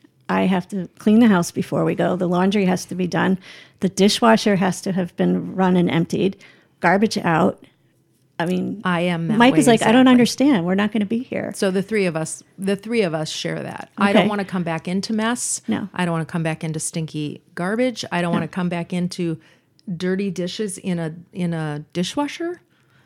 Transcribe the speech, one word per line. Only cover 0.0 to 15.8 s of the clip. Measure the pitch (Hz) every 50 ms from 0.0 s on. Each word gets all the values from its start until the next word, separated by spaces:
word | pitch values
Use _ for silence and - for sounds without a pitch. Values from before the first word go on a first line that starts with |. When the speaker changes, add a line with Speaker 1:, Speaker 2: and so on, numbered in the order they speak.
| _ _ _ _ _ -
Speaker 1:
I | 185 190
have | 190 185 190 180 - -
to | 208 190 170 - _ -
clean | - 214 214 226
the | 247 220
house | 196 175 170 -
before | - - - - - 165 165
we | 165 170
go. | 165 175 180 185
The | 180 185 175
laundry | 180 175 185 196 202 214 190
has | 180 185 185 -
to | - 190
be | 180 185
done. | 170 - 165 175 185 190 - - - - - - - _ _
The | - 180
dishwasher | - - 190 208 - - 240 226 226 - - 214 202
has | 165 196 185 180 -
to | - 202
have | 175 190 180 175 -
been | - 185 180 180 180 170 180 175
run | 185 190 185 185
and | 180 175 -
emptied. | - 165 170 - - - - 196 - - - - - _ _ _ _ _
Garbage | - 175 180 202 226 220 - 202
out. | - 175 165 156 180 190 - - - - _ _ _ _ _ _ _ _ _ _ _ _ _ -
I | 170
mean, | 170 185 180 185 185 185 202 -
Speaker 2:
I | 185 180 170
am | 175 180 175 165 165 165
that | 220 220
Speaker 1:
Mike | 240 262 -
is | 311 247
Speaker 2:
way, | 254 226
Speaker 1:
like, | 220
"I | - 220
don't | 226 254
Speaker 2:
exactly. | 254 262
Speaker 1:
understand. | 254 247 240 - - - 262 294 269 180 165
We're | 180 190
not | 196 208 208
gonna | - 226 208
be | 190 233 233
here." | 262 - - - - - -
Speaker 2:
So | - 214 190
the | 185 196
three | 185 - 220 208 190
of | 180 151
us, | 160 160 - - - - _ _ -
the | 190 190 202
three | 196 202 220 240 233
of | 202 165 156
us | 156 156 -
share | - - - 165 160 160
that. | 135 - - - - - _
I | - 196 202
don't | 202 214
Speaker 1:
Okay. | 180 214
Speaker 2:
wanna | 208 202 190
come | 185 185 185
back | 170 170 160 160 -
into | 185 180 196 185 - 226
mess. | 214 220 226 247 240 - - - - -
Speaker 1:
No. | - 214 -